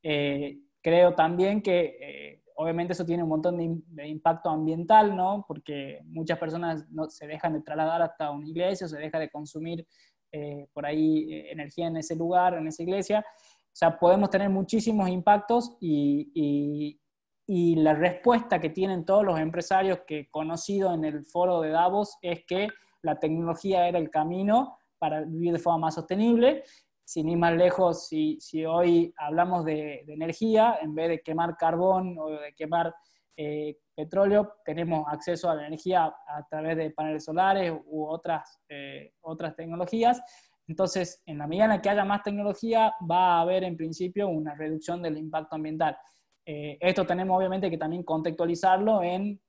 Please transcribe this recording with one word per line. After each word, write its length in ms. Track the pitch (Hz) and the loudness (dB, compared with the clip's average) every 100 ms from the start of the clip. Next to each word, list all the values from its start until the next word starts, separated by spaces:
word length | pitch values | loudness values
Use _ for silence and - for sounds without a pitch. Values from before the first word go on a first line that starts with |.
Eh, 560 | 160 147 143 143 143 - _ _ | -2 0 0 -2 -6 -10 _ _
creo 340 | 165 170 180 | 4 6 6
también 480 | 170 160 175 190 208 | 6 2 4 2 2
que, 340 | 202 175 156 - | 2 2 0 -6
eh, 420 | 143 143 147 147 _ - | -16 -16 -18 -20 _ -6
obviamente 360 | 160 165 175 | -2 -2 -4
eso 140 | 180 170 | -4 -2
tiene 160 | 170 | -2
un 60 | 165 | 0
montón 280 | 156 165 175 | 0 0 -2
de 60 | |
im-, 220 | 170 165 160 | -4 -6 -10
de 220 | 156 147 | -16 -12
impacto 420 | 156 165 165 175 | -2 0 0 -2
ambiental, 640 | 156 156 165 170 220 208 | -2 -2 -4 6 6 6
¿no? 300 | 185 185 202 - | 2 -2 -2 -6
Porque 540 | 156 - 143 139 147 160 | -14 -10 -10 -10 -14 -12
muchas 340 | 160 160 165 | -8 -4 -4
personas 500 | 160 165 170 160 156 | -4 -4 -4 -4 -8
no, 180 | 156 156 | -8 -8
se 200 | - 147 | -10 -14
dejan 240 | 156 170 | -6 -4
de 80 | 156 | -4
trasladar 420 | 156 151 160 170 | -6 -2 0 0
hasta 300 | 165 - 151 | -2 -2 -6
una 160 | 147 151 | -6 -8
iglesia, 380 | 165 180 190 175 | -2 -2 -2 -8
o 20 | |
se 100 | 151 | -8
deja 220 | 151 160 | -6 -6
de 100 | 151 | -6
consumir, 560 | 147 151 156 160 170 165 _ _ _ _ | -8 -12 -10 -8 -8 -12 _ _ _ _
eh, 340 | 151 147 143 139 | -12 -10 -12 -12
por 120 | - 143 | -8 -4
ahí, 460 | 156 156 156 156 | 2 4 2 0
eh, 200 | 156 151 | -10 -12
energía 340 | 156 147 - 170 | -12 -10 -6 -4
en 120 | 160 | -4
ese 180 | 156 165 | -6 -4
lugar, 380 | 165 180 180 | 2 4 4
en 120 | 170 156 | 0 -6
esa 160 | 156 | -6
iglesia. 420 | 170 196 190 214 214 | -4 -2 0 -2 -2
O 480 | _ _ _ _ - | _ _ _ _ 2
sea, 200 | 165 165 | 2 6
podemos 320 | 175 196 196 | 6 6 4
tener 220 | 190 202 | 2 2
muchísimos 580 | 190 190 226 226 214 190 | 0 0 0 2 0 0
impactos 680 | 180 175 208 202 240 240 - | 2 4 4 4 0 0 -8
y, 520 | 170 147 143 143 143 | -2 2 2 0 -2
y, 680 | 165 147 143 147 147 147 - _ _ _ _ - | -2 0 0 0 -4 -6 -10 _ _ _ _ -2
y 300 | 180 170 160 | 2 4 6
la 180 | 156 | 6
respuesta 680 | 151 175 180 233 233 240 180 | 6 2 2 4 4 2 0
que 100 | 160 | 0
tienen 340 | 170 190 185 | -2 -2 -2
todos 200 | 160 196 | 2 2
los 140 | 202 160 | 4 0
empresarios 640 | 156 175 165 190 190 180 | -2 -4 0 2 2 -2
que 140 | - 151 | -4 -10
he 120 | 143 | -8
conocido 640 | 156 156 170 - 202 190 | -8 -6 -6 -4 0 0
en 100 | 170 | 0
el 200 | 156 151 | -2 -6
foro 360 | 143 175 180 175 | -6 -2 0 2
de 100 | 156 | 0
Davos 460 | 160 180 202 202 - | 2 2 2 -2 -6
es 220 | 175 170 | -6 -6
que 220 | - 185 214 - _ _ | -4 -4 -4 -8 _ _
la 180 | 160 147 | -4 -2
tecnología 680 | 160 160 170 165 196 190 175 | -2 -2 -2 -4 0 2 2
era 140 | 175 | 0
el 100 | 156 | -2
camino 680 | 156 156 180 202 226 269 - _ _ | -2 -2 0 2 2 2 -10 _ _
para 220 | 156 156 | -4 -2
vivir 320 | 156 160 170 | -6 -2 -2
de 60 | 165 | 0
forma 180 | 170 165 | 0 0
más 160 | 160 | 0
sostenible. 680 | 160 160 190 226 233 247 311 - - _ _ | -4 -4 2 4 6 6 4 -8 -20 _ _
Sin 240 | - 165 156 | -10 -4 0
ir 80 | 170 | 2
más 180 | 170 | 4
lejos, 520 | 165 180 180 180 165 - | 6 4 6 2 2 -6
si, 320 | 156 156 151 | -2 -2 -4
si 240 | - 156 | -8 -6
hoy 480 | 160 170 175 170 170 - | 0 2 6 6 4 -4
hablamos 460 | 151 160 175 180 | -4 0 2 0
de, 400 | 160 151 151 139 151 | 0 -4 -4 -10 -14
de 80 | |
energía, 640 | 151 165 165 220 220 226 202 | -8 -6 -2 2 6 6 4
en 140 | 156 | -4
vez 140 | 151 165 | -2 -2
de 120 | 165 | -2
quemar 360 | - 160 170 160 | -4 -2 -2 0
carbón 600 | 165 170 185 185 185 170 | 0 2 2 2 0 -6
o 140 | 156 | -8
de 240 | 151 147 | -8 -12
quemar, 400 | _ 156 170 170 165 _ _ _ - | _ -4 -2 -2 -6 _ _ _ -10
eh, 440 | 151 151 151 147 _ | -6 -6 -8 -10 _
petróleo, 600 | - 156 190 196 208 208 - | -12 -4 2 4 4 2 -8
tenemos 400 | - 156 170 160 147 | -8 -6 -2 -2 -2
acceso 420 | 151 - 165 175 | -6 -6 -2 -2
a 60 | 156 | -2
la 100 | 147 | -6
energía 380 | 156 180 185 | -8 0 2
a 420 | 160 - - 147 147 | 2 -4 -14 -14 -8
través 280 | 156 156 160 | -6 -2 -2
de 140 | 156 | -4
paneles 340 | 156 156 156 | -4 -6 -6
solares 480 | 156 160 190 196 180 156 - | -4 0 2 2 0 -4 -8
u 200 | 156 151 | -8 -6
otras, 540 | 160 170 160 - _ _ | -6 -4 -6 -6 _ _
eh, 440 | 143 139 139 147 _ | -16 -14 -16 -20 _
otras 360 | 160 160 160 160 | -14 -10 -10 -10
tecnologías. 640 | 165 165 175 226 233 247 - - _ _ - | -12 -8 -4 2 2 2 -4 -20 _ _ -12
Entonces, 520 | 160 185 190 175 - - | -2 0 0 -4 -8 -14
en 120 | 147 | -8
la 100 | 147 | -4
medida 160 | 175 | 2
en 60 | 220 | 4
la 120 | 202 | 4
que 80 | 202 | 2
haya 140 | 208 | 0
más 180 | 196 202 | 0 -2
tecnología, 720 | 208 202 208 196 226 226 220 220 170 | -2 -4 -4 -4 0 4 4 2 0
va 260 | 175 180 170 | 4 4 4
a 40 | |
haber 240 | 170 185 | 4 0
en 120 | 185 165 | -2 -6
principio 520 | 160 165 180 202 202 | -8 -6 -6 -2 -2
una 260 | 160 156 | -2 -4
reducción 480 | 147 156 156 156 175 | -6 -6 -6 -6 -4
del 160 | 170 151 | -4 -6
impacto 380 | 156 160 156 160 | -6 -6 -6 -8
ambiental. 420 | 156 156 156 143 _ _ _ _ - | -6 0 -2 -2 _ _ _ _ -12
Eh, 320 | 147 147 147 | -10 -10 -2
esto 240 | 175 190 | 0 0
tenemos 320 | 180 175 190 185 | 0 0 2 2
obviamente 320 | 190 190 185 | 2 0 -2
que 100 | 165 | -2
también 260 | 160 175 | -4 -4
contextualizarlo 1000 | 175 160 160 165 170 170 190 190 214 214 | -2 -2 -2 -2 -2 2 2 4 4 2
en 380 | 175 185 202 202 | 2 -2 -4 -8